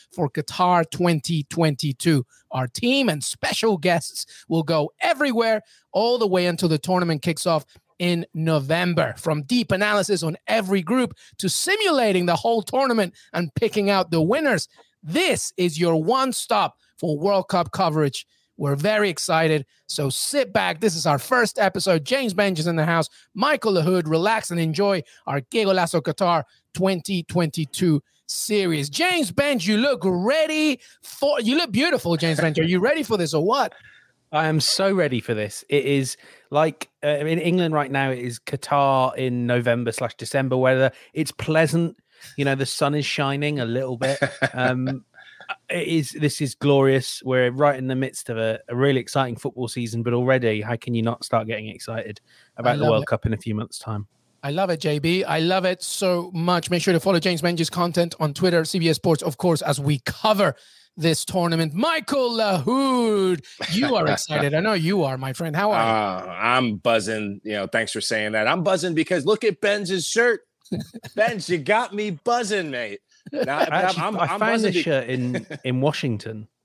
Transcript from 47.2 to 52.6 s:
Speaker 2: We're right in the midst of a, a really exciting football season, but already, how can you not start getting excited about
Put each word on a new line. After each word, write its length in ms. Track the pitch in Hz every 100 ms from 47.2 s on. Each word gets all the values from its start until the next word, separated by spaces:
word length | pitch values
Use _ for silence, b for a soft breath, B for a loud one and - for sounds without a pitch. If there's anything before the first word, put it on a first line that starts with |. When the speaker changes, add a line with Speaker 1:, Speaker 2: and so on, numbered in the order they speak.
Speaker 2:
We're 280 | 127 127 123
right 260 | 131 147 135
in 80 | 131
the 100 | 131
midst 340 | 135 - -
of 100 | 113
a, 200 | 113 110 -
a 60 | 120
really 240 | 139 131
exciting 360 | 120 143 131 117
football 320 | 139 120 120
season, 340 | - 117 117
but 120 | 117
already, 480 | 120 127 131 120 107
how 160 | 104 120
can 180 | - 117
you 80 |
not 200 | 113 120
start 220 | - 117 110
getting 220 | 110 107
excited 520 | 101 - 113 101 107 _ b b
about 140 | -